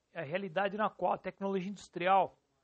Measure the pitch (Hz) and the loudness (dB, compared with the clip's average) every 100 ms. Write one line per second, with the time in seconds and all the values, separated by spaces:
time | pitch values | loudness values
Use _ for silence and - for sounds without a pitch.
0 | _ 170 143 180 196 160 202 208 208 - | _ -10 -6 -4 -2 -2 -2 0 -2 0
1 | 180 - 190 - 196 196 180 196 - 170 | 0 0 -4 -6 -4 -2 -4 -8 -10 -2
2 | 175 196 165 - _ _ | 4 6 4 -2 _ _